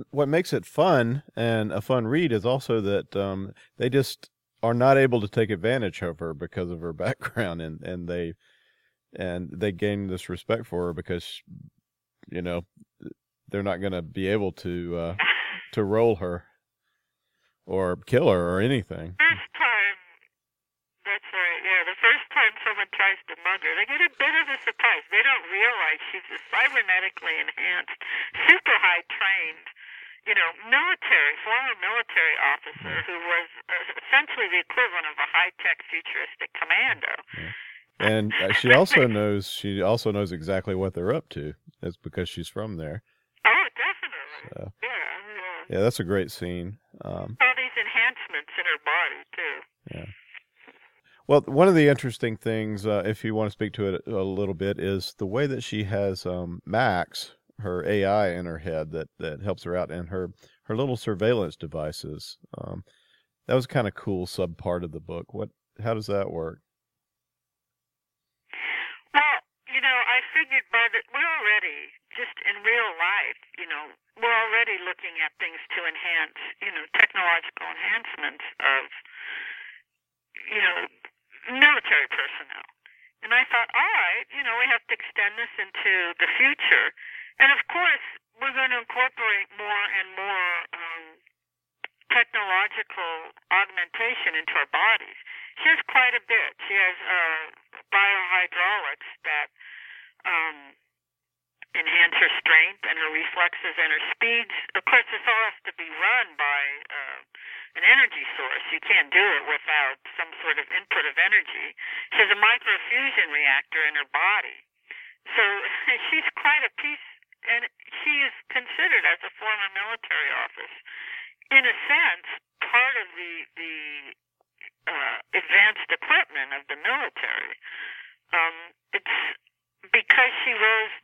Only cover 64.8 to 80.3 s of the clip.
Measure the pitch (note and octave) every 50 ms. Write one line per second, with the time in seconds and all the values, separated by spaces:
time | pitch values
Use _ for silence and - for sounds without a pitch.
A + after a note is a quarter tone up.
64.8 | F2 E2 D2+ E2 E2 F2 F2 E2+ - _ - G2+ G2+ G2+ _ _ _ _ _ -
65.8 | G#2+ A2+ A#2 A2 G#2+ G2+ G2+ G2+ G2 - E2 E2 D#2+ D#2+ - - _ _ _ _
66.8 | _ _ _ _ _ _ _ _ _ _ _ _ _ _ _ _ _ _ _ _
67.8 | _ _ _ _ _ _ _ _ _ _ _ _ _ - - - - - - -
68.8 | - - - - _ _ - C#4+ D4 D4+ C#4 - - _ _ _ _ - C4 C4
69.8 | B3+ C4+ C4 B3 - - B3 B3+ - - - D#4+ D#4+ C4 C4+ C4+ - _ - A3+
70.8 | A#3 A3+ A3+ A3+ - _ - C#4 D4+ E4 E4 D#4 A#3 G#3 G#3 G#3 F#3 F3 D3 C#3+
71.8 | D3+ D3 - - _ _ - - A#3+ - - - - - G3+ G#3 G3+ A3 A#3 A#3+
72.8 | A3+ G#3 F3 E3 E3 F3+ G3 G3+ D#3 A#2+ - - - _ - - F3+ - D#3+ D3
73.8 | D3+ - - _ _ _ _ A3 A3 A#3+ A#4 A4+ A3+ A3 G#3+ A3+ A#3 A3+ G#3 F#3
74.8 | F3+ F3+ F3 - - F3+ E3+ D#3+ D#3+ D3+ _ - F#3 E3+ E3 D#3 - - - F3+
75.8 | E3+ E3 E3 D#3 - F3+ E3+ E3 E3+ E3+ - - - - - - - - F3 D#3+
76.8 | D#3 D#3+ - - - - - G3 F#3 F3 E3+ E3 E3 - - - - E3+ E3 E3
77.8 | F3 F#3+ G3+ A3+ - - - - D3+ D3 D3 D3+ - - - - - C#3 C3+ C3+
78.8 | C#3 - - - - - - - - - - - - - - - - - - -
79.8 | _ _ _ _ _ _ _ _ _ _